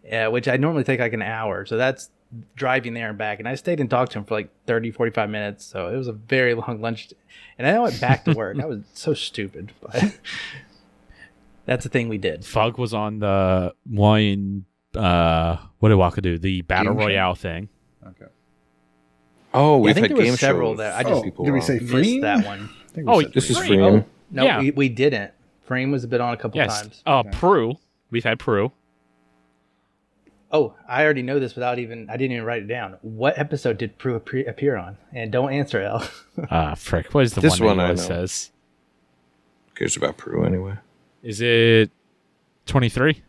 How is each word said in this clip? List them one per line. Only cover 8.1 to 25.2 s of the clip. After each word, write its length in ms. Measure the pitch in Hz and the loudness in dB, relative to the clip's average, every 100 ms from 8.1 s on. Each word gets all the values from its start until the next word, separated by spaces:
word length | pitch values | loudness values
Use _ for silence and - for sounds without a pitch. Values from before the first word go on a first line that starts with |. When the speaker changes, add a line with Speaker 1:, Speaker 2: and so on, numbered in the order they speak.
| 135 - | 2 2
Speaker 1:
to 60 | |
work. 240 | 139 101 104 | -2 -2 -6
I 60 | 156 | -6
was 140 | 110 - | -8 -12
so 200 | - - | -8 -4
stupid. 580 | - - - 98 - 104 _ | -4 -6 -8 -10 -10 -18 _
But 380 | - 120 208 - - - - - - _ _ | -8 0 0 -2 -16 -14 -14 -18 -20 _ _
<laughs> 720 | _ _ - - _ _ - - | _ _ -20 -20 _ _ -16 -4
that's 180 | 127 | -4
the 40 | - | -2
thing 180 | 127 117 | -4 -2
we 100 | 107 | -4
did. 260 | 95 80 | -4 -6
Speaker 2:
Fug 340 | 95 113 113 117 | -6 0 0 0
was 140 | 120 | -4
on 240 | 110 107 107 | -4 -4 -2
the 560 | 104 98 92 92 90 - - | 0 2 4 2 0 -8 -6
one, 800 | 104 104 107 104 101 98 98 95 _ _ | 4 6 6 4 2 -2 -6 -10 _ _
uh, 600 | - 98 87 82 80 82 85 - _ | -2 2 4 4 4 0 -2 -8 _
what 80 | 107 | 4
did 60 | 101 | 6
Waka 240 | 87 92 | 4 2
do? 180 | 92 85 | -2 -2
The 240 | 92 92 | -2 -4
Battle 300 | 85 92 92 | 0 0 2
Speaker 3:
Game 80 | 107 | 0
show? 60 | 104 | 2
Speaker 2:
Royale 280 | 98 92 | 2 0
thing. 340 | 90 92 82 104 _ _ _ 107 | -2 -6 -8 -12 _ _ _ -20
Speaker 3:
Okay. 200 | 87 - _ _ _ _ _ _ _ _ _ _ _ _ | -20 -20 _ _ _ _ _ _ _ _ _ _ _ _
Speaker 4:
Oh, 220 | 127 147 147 | 4 6 8
Speaker 1:
Yeah, 40 | |
I 0 | |
Speaker 4:
we've 140 | 107 | 6
Speaker 1:
think 100 | 147 | 6
Speaker 4:
had 60 | 151 | 4
Speaker 1:
there 60 | 254 | 4
was 80 | 117 | 4
Speaker 4:
game 100 | 123 | 4
Speaker 1:
several 360 | 139 87 113 | 2 2 0
Speaker 4:
shows. 60 | 107 | -2
Speaker 1:
that 160 | 107 110 127 | -4 -4 0
I 20 | |
Speaker 3:
Oh, 40 | |
Speaker 1:
just 100 | 143 | 0
Speaker 4:
People 200 | 101 - 143 | -2 -4 0
Speaker 3:
did 40 | |
we 60 | 135 | 0
Speaker 4:
were 60 | |
Speaker 3:
say 140 | - 123 | 0 -2
Speaker 4:
on. 60 | |
Speaker 1:
missed 80 | 120 | 0
Speaker 3:
Freem? 260 | 123 196 254 | 2 2 2
Speaker 1:
that 240 | 277 202 202 | 0 0 0
one. 140 | 101 104 | -8 -14
Speaker 3:
I 180 | - - | -18 -16
think 140 | - 160 | -8 4
we 40 | |
Speaker 2:
Oh, 60 | 214 | 4
Speaker 3:
said 100 | 143 | 4
Speaker 4:
This 180 | 135 127 | 0 0
is 60 | 120 | -2
Speaker 3:
Freem. 100 | - 98 | 4 6
Speaker 4:
Freem. 260 | 95 107 107 _ _ | 6 6 2 _ _
Speaker 1:
No, 140 | 131 | 0
Speaker 2:
Yeah. 160 | 135 110 | 2 2
Speaker 1:
we, 100 | 135 | 0
we 160 | 143 135 | 0 -2
didn't. 420 | 113 143 120 | 2 0 0